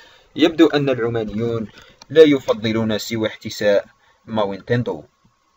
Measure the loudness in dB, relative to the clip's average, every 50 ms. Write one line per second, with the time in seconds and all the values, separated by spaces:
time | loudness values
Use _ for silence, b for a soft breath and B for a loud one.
0 | B B B B B B B 0 0 0 4 4 2 4 4 0 -2 -2 -2 -2
1 | -2 -4 -4 -4 -6 -6 -6 -6 -4 -4 -4 -6 -8 -8 B B B B B B
2 | B -2 6 6 8 8 6 0 0 -4 -6 -4 -2 -2 -2 0 -2 -2 -2 -4
3 | -6 -6 -6 -4 -4 -4 -6 -8 -14 -12 -8 -2 0 2 2 2 0 -2 _ b
4 | b b b b b -8 -4 -2 -2 -2 -4 -10 -6 -2 -2 -2 -2 -4 -6 -10
5 | -12 -20 _ _ _ _ _ _ _ _ _